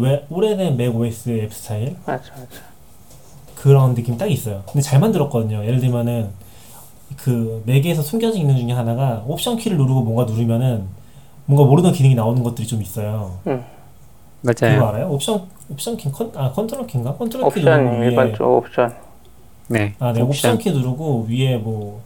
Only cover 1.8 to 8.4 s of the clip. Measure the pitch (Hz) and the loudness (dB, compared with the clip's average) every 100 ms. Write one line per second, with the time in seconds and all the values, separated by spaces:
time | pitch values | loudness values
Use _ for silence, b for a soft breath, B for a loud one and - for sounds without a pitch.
1.8 | 123 180 - 131 - 135 123 - - - | -6 -8 -8 -8 -10 -20 -20 -20 -20 -20
2.8 | - - - - - - - - 135 135 | -20 -20 -20 -20 -20 -20 -20 0 6 6
3.8 | 131 117 117 117 202 127 110 98 - 147 | 6 0 -2 -4 -2 -2 -4 -10 -4 -4
4.8 | 139 139 214 190 143 120 110 107 107 123 | 2 2 4 2 0 -2 -2 -4 -2 0
5.8 | 127 120 120 120 104 - B B B B | 0 0 -2 -4 -6 -10 B B B B
6.8 | B - - 139 135 120 113 113 107 135 | B -20 -18 -6 -2 0 -2 -4 0 2
7.8 | 165 156 147 226 226 214 | 2 -2 -2 -2 0 0